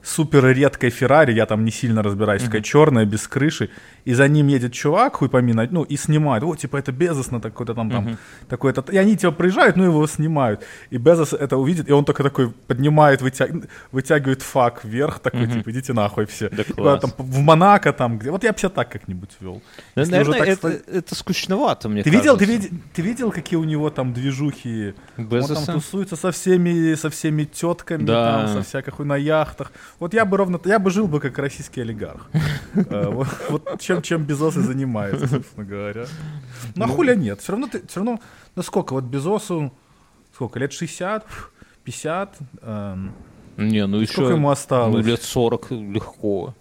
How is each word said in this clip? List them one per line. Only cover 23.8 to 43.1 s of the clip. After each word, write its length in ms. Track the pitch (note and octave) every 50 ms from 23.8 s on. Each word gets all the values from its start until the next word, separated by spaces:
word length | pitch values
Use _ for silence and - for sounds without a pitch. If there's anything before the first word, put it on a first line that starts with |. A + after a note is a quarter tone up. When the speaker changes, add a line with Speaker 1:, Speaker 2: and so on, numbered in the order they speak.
| D3+ D3+
Speaker 1:
там 200 | D3+ - C3 B2+ A#2+
движухи? 800 | A#2+ C3 C#3 C3+ C3 D3 D3+ - - - B2 A2+ A2 G#2 G2+ G2 - - - -
Speaker 2:
Безоса? 360 | - A#2 G#2+ A#2+ A#2+ C3+ C#3+ D3+ D#3
Speaker 1:
Он 60 | D3+
там 100 | D#3 E3+
тусуется 400 | D3+ - - - G3 F#3+ F#3 E3+
со 160 | D3+ - F#3
всеми, 640 | E3 - - F#3 F#3 F3+ F3 F3 E3+ E3 E3 D#3+ D#3+
со 120 | D#3 - D#3
всеми 340 | D3+ - - D#3+ D3+ D3+ D3+
тетками 460 | D3+ - - - E3+ E3+ - - - E3+ D#3
там, 60 | D3+
Speaker 2:
Да. 420 | A2 A2+ A#2 A#2 A#2 A2+ A2+ G#2+ G#2+ G#2
Speaker 1:
со 80 | G2+ G2
всякой 280 | - - C#3 C3 C#3
хуй-, 140 | - - C#3+
на 100 | C#3+ C#3+
яхтах. 540 | C#3+ C#3+ D3+ D#3 D#3 D3+ D3+ - - - - _ - - - - _
Вот 140 | E3+ F3 G#3
я 120 | A3+ A3
бы 120 | F#3+ G3
ровно 200 | F#3+ G3+ F3+ F3+ E3
т-, 100 | - F#3
я 100 | G#3 A3
бы 100 | F#3+ F#3+
жил 160 | F3 G3+ A3
бы 120 | F3 D3 D3
как 180 | C#3+ C3+ B2
российский 440 | - C#3 C#3 - - C#3+ - - C3+
олигарх. 480 | A#2+ A2+ A2+ G#2 F#2+ D#2+ - - - - -
Speaker 2:
<laughs> 400 | D#3+ D3+ D3+ D3 C3+ - - - G3 F#3 -
Speaker 1:
Э, 200 | - G3+ - G2+
вот, 180 | A2 B2 C3+ A2+ - - - -
вот 320 | C#3+ D3+ - - D#3 -
чем, 200 | - - F#3 E3+
чем 220 | - - E3+ E3 D3+
Безос 320 | C#3 D3 C#3 D#3 D#3+ D#3
и 40 | F3
занимается, 680 | F3+ G#3+ B2+ C3+ C3+ C3 A#2 G#2+ G2+ G2+ G2 - C#3+
собственно 380 | B2 C3+ B2+ A2 - - - G#2
говоря. 400 | G2 G2+ G2+ G2+ G#2 G2+ A2+ A#2+ - - - - - - - - - - - - A#2 G#2
Ну, 80 | F3 A3
а 20 |
Speaker 2:
Ну. 60 | B3 C3+
Speaker 1:
хуля 220 | D#4+ F4 B3+ B3
нет? 260 | G3+ C#3+ G#2 G2+ -
Все 100 | - - F#3
равно 140 | A3+ C#4+
ты, 120 | A3+ - G3+ -
все 120 | - - F3
равно, 200 | G3+ B3 A#3+ - - - - - - _ _
ну 80 | F#3 F3
сколько, 300 | - - G3 E3+ - C3
вот 100 | C3+ C3
Безосу, 680 | A#2+ B2+ C#3 C#3 F3 G#3+ G#3 - - F3+ D#3+ D3 C3 - _ _ _ _ _ _ _ _ _ _ _ _
сколько, 260 | - C3 A2+ - A#2+
лет 120 | C3+ C#3 -
шестьдесят, 520 | - F3 D3+ - - F3+ F#3+ G#3+ G#3+ G#3+ - - - - - _ _ - _ _ _ _
пятьдесят, 540 | B2+ A#2 - - D3+ E3 F#3 G3 G3 - - C#3+ B2 - -
эм, 500 | - A2+ G#2+ G#2 G2+ G2+ F#2+ F#2 F#2+ F#2+